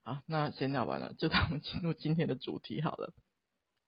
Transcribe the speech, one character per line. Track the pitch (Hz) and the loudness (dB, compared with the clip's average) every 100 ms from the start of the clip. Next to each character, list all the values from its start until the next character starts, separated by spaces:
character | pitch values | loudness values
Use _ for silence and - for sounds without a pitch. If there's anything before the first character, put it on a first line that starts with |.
好， | - 139 | -8 -8
那 | - 160 147 | -2 0 0
闲 | 147 135 | 0 0
聊 | 139 80 | 2 0
完 | 67 | -2
了， | - - | -4 -2
就 | 165 | 2
让 | - | 4
我 | - | 2
们 | 151 | 0
进 | - 170 | -4 -2
入 | 170 | -2
今 | 151 151 | 0 2
天 | 160 151 | 4 2
的 | |
主 | 131 - 78 | 0 -4 -8
题 | - - | -4 -2
好 | 151 - | -2 -2
了。 | - - _ _ _ _ _ _ | -6 -10 _ _ _ _ _ _